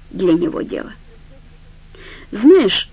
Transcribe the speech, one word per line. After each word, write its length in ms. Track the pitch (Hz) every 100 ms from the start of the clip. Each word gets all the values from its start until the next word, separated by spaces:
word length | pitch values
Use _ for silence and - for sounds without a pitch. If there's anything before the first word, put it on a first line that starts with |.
| -
для 220 | 170 185
него 280 | 165 175 -
дело. 320 | - - - - - - - - - - - - - - - - -
«Знаешь, 560 | 208 262 370 214 - -